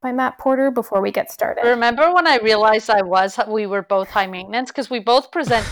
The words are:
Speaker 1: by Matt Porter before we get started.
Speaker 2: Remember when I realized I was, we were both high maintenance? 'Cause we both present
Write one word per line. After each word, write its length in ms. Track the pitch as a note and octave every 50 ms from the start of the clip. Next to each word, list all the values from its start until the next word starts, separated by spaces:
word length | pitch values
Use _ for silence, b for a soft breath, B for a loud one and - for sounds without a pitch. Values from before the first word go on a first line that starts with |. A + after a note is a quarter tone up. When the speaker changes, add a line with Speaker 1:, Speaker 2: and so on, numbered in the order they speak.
Speaker 1:
by 100 | - B3+
Matt 260 | B3 C4 B3+ B3 -
Porter 320 | - - C4+ C4 C4 C4+ C#4
before 300 | B3 B3 A3 - - G3
we 100 | G3 G3+
get 220 | - - - -
started. 320 | - - - - - - A#3
Speaker 2:
Remember 500 | A#3+ B3 A#3 A#3 A#3+ A#3 C4 D#4 E4+ F4+
when 140 | F4+ E4+
I 120 | D#4+ C#4 A#3+
realized 500 | G#3+ A3 G#3+ G#3 G#3+ A3 A3 A3 - -
I 140 | G#3+ G3+ F#3+
was, 360 | F3 F#3 F#3+ F#3+ G3 - A#3+ G#3
we 180 | G#3+ G#3+ A3 G#3
were 160 | F#3+ G3 G3+ F3+
both 260 | - G3+ F#3+ F#3+ -
high 180 | - G#3 F#3+
maintenance? 420 | F#3 F#3 F3+ F#3 G3+ G#3+ A#3+ C4 -
'Cause 200 | - C#4+ A#3+ -
we 100 | B3+ A#3
both 320 | G3 A#3 A#3+ C#4 - -
present 340 | - F4 C#4+ A#3 A#3+ A3 G3+ -